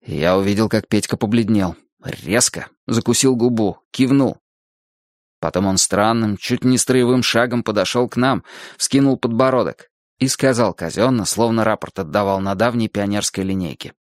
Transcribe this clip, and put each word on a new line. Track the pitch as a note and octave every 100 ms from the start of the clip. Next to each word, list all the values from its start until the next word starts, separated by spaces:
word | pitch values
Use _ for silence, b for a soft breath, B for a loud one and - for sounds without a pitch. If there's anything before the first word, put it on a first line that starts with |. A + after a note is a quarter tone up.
Я | - D2 D#2 F#2+
увидел, | G2 G2+ A2
как | A2 -
Петька | G#2+ - G#2
побледнел. | G#2+ A#2 G#2 G#2+ F#2 - _ _
Резко. | - - D2 A2+ - E2+ - _ -
Закусил | A2 A#2 A#2 C3+ B2
губу. | A#2+ A2+ G#2 - _
Кивнул. | - C3 C#3 B2+ - _ _ _ _ _ _ _ _ _ _
Потом | E2 F#2 G2
он | F#2+
странным, | - F#2+ G#2+ A#2 A2 G2+
чуть | - B2
не | B2+ B2+
строевым | - B2+ A#2+ B2+
шагом | A#2 A2+ B2 A#2+
подошел | A2+ G#2 F#2 A#2+ B2
к | A#2+
нам, | B2+ G#2+ B B B B
вскинул | - C3+ C#3 B2+
подбородок | A#2 A2+ C3 B2+ F2 - - _ _ _
и | C3
сказал | - C3+ A#2+ G#2+ -
казенно, | E2+ - A#2+ B2 F2+
словно | - A#2 A2+
рапорт | G#2+ G#2 - -
отдавал | E2 G#2 G2 G2
на | F#2+
давней | F#2+ A#2+ A#2+ A2
пионерской | G2+ G2+ G2+ - -
линейке. | F#2+ F#2+ F2 - - _